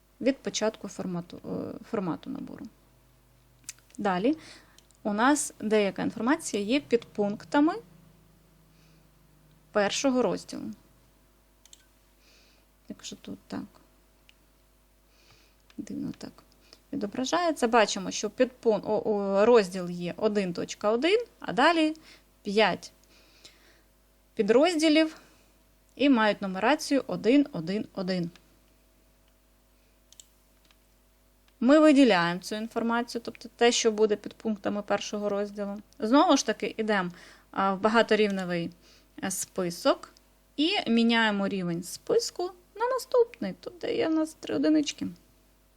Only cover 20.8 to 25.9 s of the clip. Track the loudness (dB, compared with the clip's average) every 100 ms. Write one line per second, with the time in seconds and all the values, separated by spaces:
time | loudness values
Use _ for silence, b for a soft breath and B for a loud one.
20.8 | -2 0 2 2 0 -12 -8 2 4 4
21.8 | 2 -2 B B B _ -4 2 2 0
22.8 | -10 _ _ b b b b b b b
23.8 | b _ _ _ _ -4 4 6 4 4
24.8 | 4 4 2 -2 b b b b _ _
25.8 | _